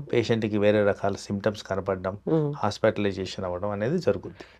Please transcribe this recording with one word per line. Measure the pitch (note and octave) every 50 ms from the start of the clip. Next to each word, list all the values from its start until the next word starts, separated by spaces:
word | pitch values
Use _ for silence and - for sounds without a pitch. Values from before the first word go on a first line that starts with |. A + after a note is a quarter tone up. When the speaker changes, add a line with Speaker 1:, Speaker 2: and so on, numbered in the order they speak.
| C#3+
Speaker 1:
పేషెంట్కి | - - A#2+ A2+ - A#2+ A2 A2 G#2+ G#2 G#2
వేరే | G2+ G#2 G#2 G#2+ G#2
రకాల | G2+ F#2+ - - G2+ G2
సిమ్టమ్స్ | - - - G#2 G2 F#2+ A2 G#2 - -
కనపడడం, | - F#2+ F#2+ F#2 G2+ G2 F#2 F2+ F#2+ G2 G2+ - F3
Speaker 2:
మ్మ్. | D#3+ D#3+ D3+ C#3+ C#3+
Speaker 1:
హాస్పిటలైజేషన్ | D3 - G#2 G2+ - - A2+ G#2 - G#2 G2+ F#2 F#2+ F#2+ F2+ - - F#2+
అవ్వడం | F2+ F2+ F2+ F#2+ G#2
అనేది | G#2 G2+ G#2 B2 E3 F#3+
జరుగుద్ది. | D#3 - G2 F#2 - - - - - - - _